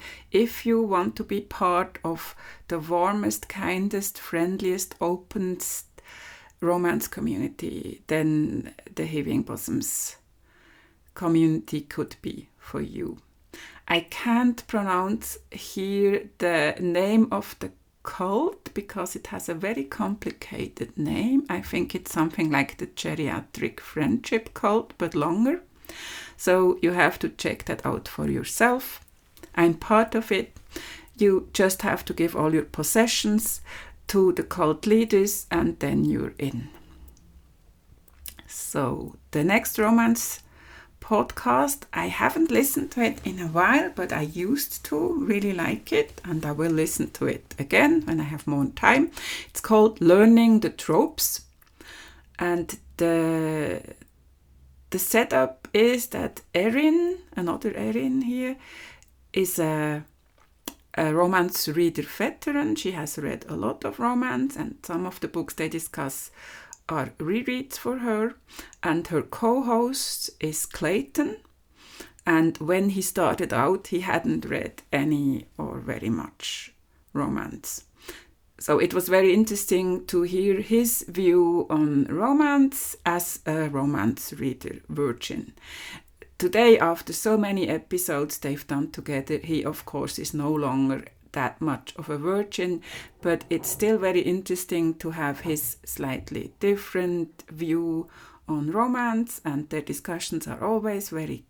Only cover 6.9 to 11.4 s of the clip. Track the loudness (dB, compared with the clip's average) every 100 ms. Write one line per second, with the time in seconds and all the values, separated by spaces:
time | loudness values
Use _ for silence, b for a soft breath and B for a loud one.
6.9 | 0 -4 -6 -4 -2 -4 -6 -8 -8 -10
7.9 | -10 -2 0 2 2 0 -2 -8 -14 -16
8.9 | -8 -4 -4 -2 -2 -2 -6 -4 -4 -4
9.9 | -6 -8 -12 _ _ b b b b b
10.9 | b b -6 2 4